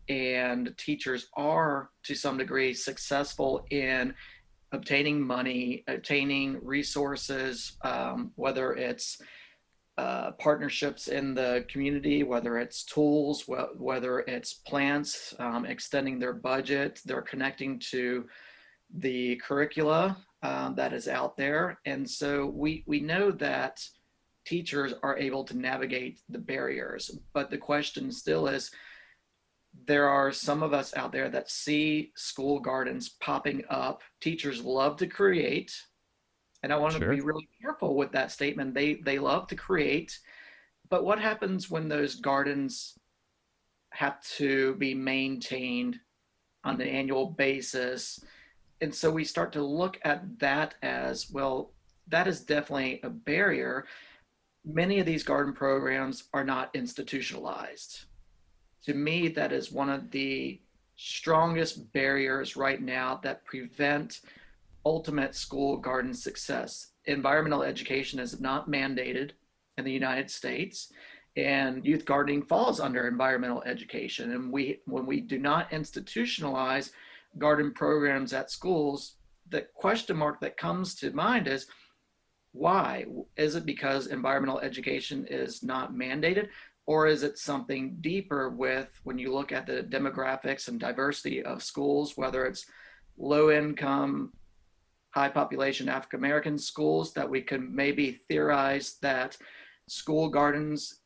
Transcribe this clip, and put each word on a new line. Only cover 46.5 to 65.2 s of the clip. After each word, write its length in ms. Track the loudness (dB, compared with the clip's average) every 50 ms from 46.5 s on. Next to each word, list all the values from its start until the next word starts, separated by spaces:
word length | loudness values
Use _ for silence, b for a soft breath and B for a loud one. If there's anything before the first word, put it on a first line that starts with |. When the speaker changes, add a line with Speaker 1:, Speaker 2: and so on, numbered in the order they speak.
| _ _ -4
Speaker 1:
on 160 | -2 -2 -2
an 80 | -2 -2
annual 380 | 0 -2 0 0 2 0 0
basis? 1000 | 0 2 2 4 4 4 2 -4 -4 -2 -2 -2 -2 -4 -4 -6 -8 -8 -10 B B B B B B B B _ _ _ _
And 120 | -4 -4
so 180 | -2 2 2 2
we 140 | 2 2 -2
start 280 | -2 0 -2 -2 0
to 100 | 0 -2
look 380 | -2 0 2 0 0 0 -2 -2
at 380 | 0 0 0 0 -2 -10 -4 -2
that 340 | 0 2 2 2 0 -2 -4 -6
as, 480 | -4 -4 -2 -2 -2 -2 -4 -4 -8 -6
well, 440 | -4 -2 0 0 0 -2 -4 -8 -14 _ _ _ _ _ _ 0
that 180 | 2 4 4
is 140 | 2 0 -2
definitely 600 | 0 2 2 2 2 0 -2 -2 0 -2 -4 -4 -6
a 60 | -8
barrier. 760 | -8 -6 -2 0 2 4 4 4 4 2 0 -2 -2 -4 -6 B B B B B B B B B _ _ _ _ _ _
Many 360 | -12 -2 2 2 4 4 4 4
of 80 | 4
these 160 | 4 2 0
garden 320 | 2 2 2 2 2 0 0
programs 720 | 0 2 2 4 4 2 2 0 0 0 -2 -4 -8 -8 _ -2
are 100 | 0 0
not 240 | 2 0 0 -2 -2 -4
institutionalized. 1300 | -4 -4 -4 -6 -8 -6 -4 -4 -4 -4 -4 -8 -6 -6 -6 -8 -8 -10 -12 -12 -14 -14 -14 -14 -16 -18 -20 -20 -20 -20 -20 _ _ _ _ _ _ _ _ _ _ -6
To 80 | -4
me, 360 | -2 0 0 0 2 2 2 2
that 240 | 2 0 0 0
is 200 | 0 -2 -2 -4
one 160 | -2 -2 0 0
of 220 | 0 -2 -4 -6
the 500 | -4 -2 -2 0 -2 -2 -2 -4 -8 -10 _ _ _ _ _ _ _
strongest 960 | -14 -10 -8 -8 -4 2 4 6 6 6 6 4 2 2 0 -2 -8 -14 -4 0
barriers 600 | 2 2 4 4 4 2 2 0 0 -2 -4 -2
right 240 | 0 0 0 0 0
now 400 | -4 -4 -2 -2 0 -2 -2 -2
that 220 | -4 -6 -6 -6 _
prevent 720 | -10 -10 -10 -10 -10 -2 0 2 2 2 2 0 -6 -10 -16 B B B B B B B B B -20 -20 0 2
ultimate 500 | 2 2 2 0 -2 0 0